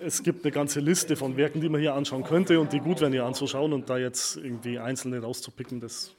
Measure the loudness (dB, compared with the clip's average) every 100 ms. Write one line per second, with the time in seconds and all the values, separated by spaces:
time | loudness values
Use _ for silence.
0 | -2 0 0 0 0 0 0 0 2 2
1 | 2 0 0 0 0 2 0 2 2 0
2 | -2 -4 2 2 6 6 6 2 0 2
3 | 2 2 0 -2 -4 0 0 0 0 -2
4 | -2 -2 -4 -4 -8 -8 -6 -6 -4 -4
5 | -4 -6 -6 -8 -10 -12 -10 -10 -8 -10
6 | -10